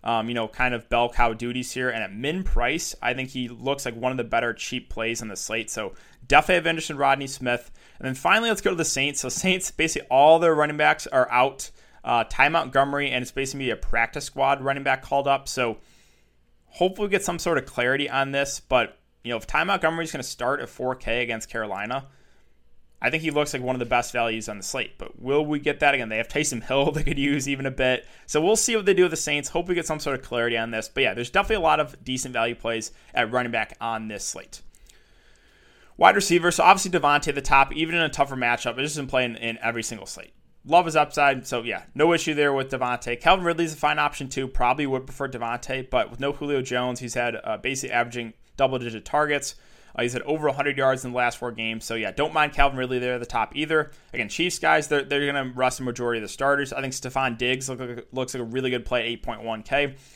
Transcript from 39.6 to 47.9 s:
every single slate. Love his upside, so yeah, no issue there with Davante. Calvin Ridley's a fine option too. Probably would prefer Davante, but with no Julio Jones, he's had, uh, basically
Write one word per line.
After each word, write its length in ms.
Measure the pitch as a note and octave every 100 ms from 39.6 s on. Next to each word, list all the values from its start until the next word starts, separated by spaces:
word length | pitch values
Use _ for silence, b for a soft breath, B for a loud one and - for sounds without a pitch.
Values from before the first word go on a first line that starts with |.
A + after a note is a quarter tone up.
every 200 | A#2 A#2
single 240 | A2+ A2 F#2+
slate. 280 | - - - _ - -
Love 200 | E3 E3
his 100 | D#3
upside, 520 | D3 - C#3+ C3+ A2
so 140 | B2
yeah, 220 | A#2 F#2+ -
no 180 | C3 D#3+
issue 220 | E3+ E3
there 180 | D3 D3
with 180 | C#3 C3+
Davante. 520 | C3 B2 B2 - A#2+
Calvin 240 | E3 F#3+ F3
Ridley's 280 | E3 E3
a 40 | D#3
fine 220 | D3 D3+
option 280 | D3 - C3+
too. 200 | C3+ C3
Probably 400 | - B2 C3 C#3+
would 180 | C3+ C3
prefer 240 | - C#3
Davante, 600 | B2+ A#2 A#2+ - C3 B2+
but 200 | B2+ A2
with 100 | A#2
no 140 | C#3
Julio 280 | C#3+ C#3+ C#3+
Jones, 380 | C3 B2 B2+ B2
he's 140 | B2+
had, 260 | B2 A#2+ A2+
uh, 160 | - G#2+
basically 360 | B2+ C3+ -